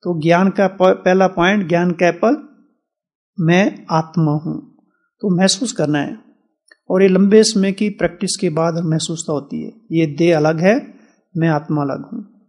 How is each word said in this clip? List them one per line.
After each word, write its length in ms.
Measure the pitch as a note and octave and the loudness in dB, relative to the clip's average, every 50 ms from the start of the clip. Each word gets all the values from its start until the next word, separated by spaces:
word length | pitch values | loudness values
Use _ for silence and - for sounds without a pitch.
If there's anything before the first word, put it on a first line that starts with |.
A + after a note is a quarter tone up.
| _ | _
तो 180 | F3+ F3 D#3+ | -4 -6 -2
ज्ञान 280 | D3 E3+ F3 F3 F#3+ G3 | 0 2 2 4 2 2
का 180 | F#3 - G3+ F#3+ | 2 2 0 0
प-, 100 | G3 G3 | 0 2
पहला 460 | F3+ F#3 F#3+ F#3+ - F#3+ F#3 F#3 F#3+ F#3 | 2 2 2 2 2 2 2 4 2 2
पॉइंट, 400 | F#3 F#3 E3+ F3+ G3+ G#3+ F#3+ D#3 | 2 2 0 2 2 0 -2 0
ज्ञान 220 | E3+ E3+ F3 F3+ | 0 0 0 0
का 160 | F3 E3 F3+ F3 | -2 0 0 0
एप्पल 420 | E3 E3+ - A3 C#4 D4+ - - _ _ _ _ _ _ _ _ _ _ _ _ _ _ _ _ _ - | 0 2 0 0 0 -2 -6 -16 _ _ _ _ _ _ _ _ _ _ _ _ _ _ _ _ _ -4
मैं 460 | D#3+ D#3+ E3+ F3+ G3+ C#4+ - - - - | 0 2 2 2 2 0 -2 -8 -10 -4
आत्मा 400 | E3+ D#3+ D#3+ D#3+ - F3 D#3+ D3+ | -2 -2 -2 -2 -2 -2 0 0
हूँ, 540 | D3 D3+ D3+ - D#3 - - - _ _ _ _ _ _ _ _ _ _ | 0 -2 -4 -6 -8 -8 -10 -16 _ _ _ _ _ _ _ _ _ _
तो 160 | - G#3+ F3+ E3+ | -4 -2 0 2
महसूस 340 | F#3+ F#3+ F#3+ - C#4 A3 | 2 2 0 0 -4 -8
करना 280 | - - D#3 C#3+ D3+ D3 | -4 -4 -2 0 0 -2
है। 180 | C#3 - - - _ _ _ _ _ _ _ _ _ _ _ _ _ _ | -2 -4 -10 -14 _ _ _ _ _ _ _ _ _ _ _ _ _ _
और 120 | F3 F#3 | 0 2
ये 60 | F#3+ G3 | 4 4
लंबे 360 | F#3 F#3 G3 G3+ G3+ A3 A3 | 4 4 4 6 6 6 6
समय 280 | A3 - G#3+ F#3+ G3 | 4 2 0 0 0
की 180 | F#3+ G3 A3 G#3 | -2 -2 -4 -4
प्रैक्टिस 460 | G3+ - F3+ E3+ E3+ - - F3+ - | -4 -4 -6 -6 -4 -6 -8 -8 -6
के 140 | - - F3+ | -4 -4 -4
बाद 280 | D#3+ D#3+ D#3+ E3+ D#3+ E3 | -2 0 -2 -2 -2 -2
महसूसता 560 | E3+ D#3+ D#3+ D#3+ D3+ - E3+ D#3+ - - D#3 | -2 -2 -2 -2 -4 -6 -10 -10 -6 -6 -6
होती 300 | C#3+ C3 - - - - | -6 -6 -8 -10 -10 -10
है, 80 | - - - _ _ | -12 -14 -18 _ _
ये 140 | E3 E3 D#3+ | -2 0 0
देह 320 | D#3+ C#3+ C#3 E3+ E3+ F3 D#3 | 0 0 0 2 2 2 2
अलग 220 | D3+ D#3 D#3+ D#3+ | 2 0 0 2
है, 340 | E3 F#3+ A3 C#4 - - - - _ _ _ _ _ _ _ E3+ | 2 2 2 0 -2 -8 -20 -20 _ _ _ _ _ _ _ -2
मैं 100 | D#3+ E3 | 0 0
आत्मा 340 | D#3 D3+ D3+ - D#3+ D3 | 0 -2 -2 -4 -4 -4
अलग 280 | C#3+ C#3 C3 B2 C#3+ - - | -2 -4 -6 -8 -10 -12 -14
हूँ। 100 | A#3+ G#3 - _ _ _ | -14 -14 -16 _ _ _